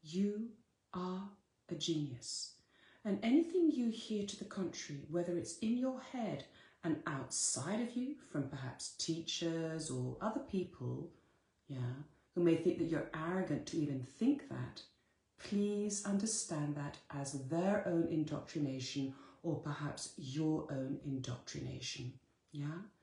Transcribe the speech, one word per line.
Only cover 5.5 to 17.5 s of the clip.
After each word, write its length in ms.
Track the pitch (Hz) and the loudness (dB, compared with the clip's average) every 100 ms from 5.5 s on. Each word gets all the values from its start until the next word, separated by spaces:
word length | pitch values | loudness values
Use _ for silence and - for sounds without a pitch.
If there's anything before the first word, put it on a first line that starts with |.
| - | -2
in 180 | 220 247 | 2 2
your 240 | 262 254 - | 2 -2 -6
head 320 | 262 220 143 - - - _ | -4 -2 -2 -6 -16 -20 _
and 120 | 170 151 - | -2 0 0
outside 760 | 143 123 - - - 123 220 | -4 -4 0 0 0 0 0
of 160 | 240 247 | 0 0
you, 200 | 254 294 - | -2 -4 -6
from 180 | 156 135 | -2 -2
perhaps 460 | 139 127 - - - | -4 -6 -6 -10 -6
teachers 920 | - 165 165 - 170 165 160 160 151 | -2 -2 0 -2 0 0 0 -2 -2
or 260 | 127 127 127 | 0 -2 0
other 200 | 208 277 | -2 -2
people, 680 | - 190 175 - 123 127 165 - _ _ _ _ _ | -2 -2 -2 -4 -4 -4 -6 -12 _ _ _ _ _
yeah, 100 | 131 123 135 151 - _ | -4 -2 -4 -8 -16 _
who 80 | - | 4
may 140 | 170 165 | 6 6
think 220 | 180 - | 4 2
that 100 | 160 | 2
you're 220 | 165 - | 2 0
arrogant 520 | 156 160 185 180 147 - | -4 0 0 2 0 0
to 100 | 165 | 0
even 240 | 147 131 | 0 0
think 460 | 123 - 233 294 - | -4 2 4 4 0
that, 340 | 131 123 - - _ _ _ _ _ | -6 -6 -8 -16 _ _ _ _ _
please 640 | - 202 202 208 208 196 202 | -2 2 4 2 0 0 2
understand 720 | 202 220 - - 156 147 147 | 2 2 0 0 0 0 0
that 200 | 143 - - | -4 -6 -10
as 220 | 143 135 143 | -6 -4 -4
their 340 | 131 | 0